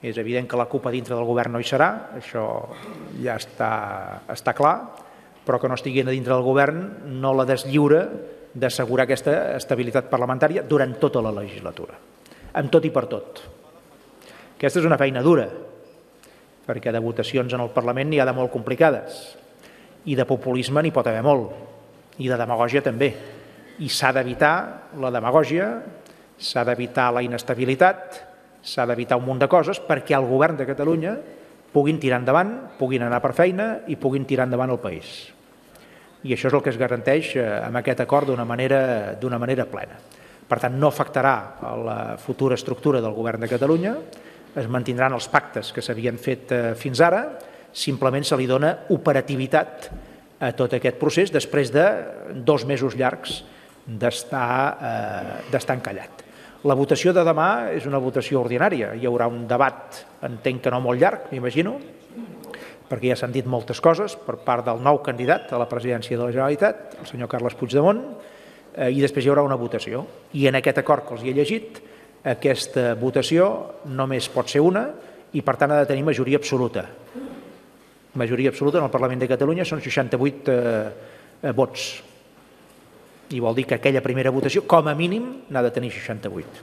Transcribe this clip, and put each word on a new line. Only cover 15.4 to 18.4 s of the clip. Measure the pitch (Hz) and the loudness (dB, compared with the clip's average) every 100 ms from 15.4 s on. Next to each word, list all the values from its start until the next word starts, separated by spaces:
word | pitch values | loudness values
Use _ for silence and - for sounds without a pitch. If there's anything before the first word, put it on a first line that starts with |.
| 104 - - - - - _ _ - - - _ | 4 -6 -16 -20 -20 -20 _ _ -20 -20 -20 _
perquè | - 120 120 113 | -8 -4 -2 0
de | |
votacions | 113 113 110 135 123 | -2 -2 -2 0 -2
en | 127 120 | -2 0
el | 127 | 0
Parlament | 120 123 143 | 0 -2 0
n'hi | 151 | 2
ha | 131 | 2
de | 127 | 2